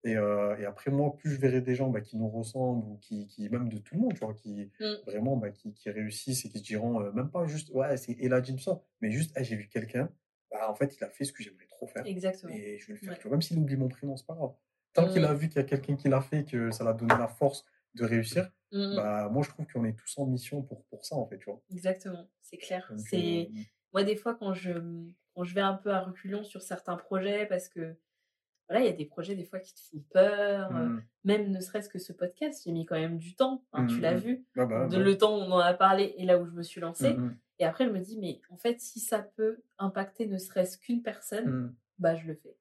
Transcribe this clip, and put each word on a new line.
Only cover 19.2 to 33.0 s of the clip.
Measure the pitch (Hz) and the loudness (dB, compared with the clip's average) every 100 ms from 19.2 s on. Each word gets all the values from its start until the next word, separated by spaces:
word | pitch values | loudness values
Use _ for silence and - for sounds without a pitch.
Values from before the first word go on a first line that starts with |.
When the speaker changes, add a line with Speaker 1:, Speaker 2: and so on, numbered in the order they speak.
| 104 | 0
Speaker 1:
moi, | 123 | 0
je | 147 | 0
trouve | - 156 | -4 -6
qu'on | 120 | -2
est | 113 110 | -2 -2
tous | - - | -8 -4
en | 135 | -2
mission | 127 - 143 | -2 -4 -8
pour, | 131 - _ | -8 -14 _
pour | - | -16
ça, | - 147 | -6 -6
en | 113 | -6
fait, | 98 | -8
tu | - | -12
vois. | 104 _ | -14 _
Speaker 2:
Exactement, | 185 185 185 196 175 175 _ | -6 -4 -4 -6 -12 -14 _
c'est | - - | -20 -18
clair. | - 185 - | -8 -8 -6
Speaker 1:
Donc, | 107 | -12
Speaker 2:
C'est, | 110 180 170 170 170 | -4 -2 0 0 -2
Speaker 1:
euh, | 214 - _ _ | -8 -14 _ _
Speaker 2:
moi, | 196 | 0
des | 202 214 | 0 0
fois, | 240 233 | -4 -4
quand | 202 | -4
je, | 180 180 170 170 170 170 180 _ | -4 -4 -6 -6 -10 -14 -18 _
quand | - | -8
je | 180 | -4
vais | 180 | 2
un | 196 | 2
peu | 190 208 | 0 0
à | 190 | 0
reculons | 185 180 190 208 | -2 -8 -8 -6
sur | 208 190 | -8 -14
certains | - 180 - 170 | -10 -8 -6 -8
projets, | - 190 190 208 208 | -2 -2 0 0 0
parce | 180 - | -2 -4
que, | 175 160 165 _ _ _ _ _ _ _ | -10 -10 -10 _ _ _ _ _ _ _
voilà, | 208 | 4
il | 247 | 4
y | |
a | 175 | 2
des | 147 | -6
projets, | - 170 | -6 -6
des | 196 | -6
fois, | 165 185 | -6 -10
qui | - | -12
te | - | -20
font | - 151 - | -16 -16 4
peur, | 185 196 202 202 202 190 240 | 8 8 6 2 2 0 0
euh, | 240 | 0
Speaker 1:
Mm. | 226 - _ | -2 -8 _
Speaker 2:
même | 196 214 202 | 4 4 4
ne | 190 | 0
serait-ce | 185 214 202 | -2 -6 -6
que | 175 | -12
ce | - | -12
podcast, | 180 180 - 302 285 | -6 -6 -2 -6 -4
j'ai | 180 | -4
mis | 165 | -4
quand | 160 | -2
même | 160 | -2